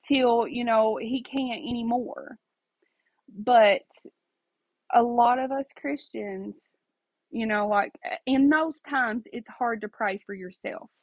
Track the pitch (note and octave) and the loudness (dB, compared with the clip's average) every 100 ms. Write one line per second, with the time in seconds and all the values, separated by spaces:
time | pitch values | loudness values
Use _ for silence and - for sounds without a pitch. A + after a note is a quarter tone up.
0 | - C#4 B3 A#3 A3+ A#3+ A#3+ A3+ A3 G#3 | 0 2 4 2 0 -4 0 2 2 0
1 | A3+ B3+ A#3+ C4+ B3+ A3+ A#3 A#3+ A3+ A#3+ | -4 -6 -6 -6 -4 -6 -6 -6 -2 -2
2 | A#3+ - - A3 _ _ _ _ _ _ | -4 -10 -14 -20 _ _ _ _ _ _
3 | _ _ - F#3+ G#3+ A#3+ G#3 G3 _ - | _ _ -20 -8 4 6 8 4 _ -20
4 | - _ _ _ _ _ _ _ _ A#3+ | -20 _ _ _ _ _ _ _ _ 2
5 | A#3+ A#3+ A#3 B3+ C4 C4+ C4+ - C#4+ C#4+ | 4 4 4 2 -2 -6 -8 -10 -8 -8
6 | - A3+ G#3 F#2+ G3 - _ _ _ _ | -8 -10 -8 -8 -10 -14 _ _ _ _
7 | _ _ _ A3+ A3 G#3 G#3 G3+ - - | _ _ _ -6 -2 -2 2 0 0 -8
8 | - - - C4+ C#4 D#4 D#4+ D4 - C#4+ | -10 -8 0 4 6 4 0 -6 -4 -2
9 | A#3+ A3+ A3 A#3+ - - A#3+ A3+ G#3 - | -2 -4 -8 -14 -14 -4 -4 -4 -8 -4
10 | G#3+ G3 - G3 F3+ - G3+ - - _ | -4 -4 -10 -12 -12 -12 -12 -10 -16 _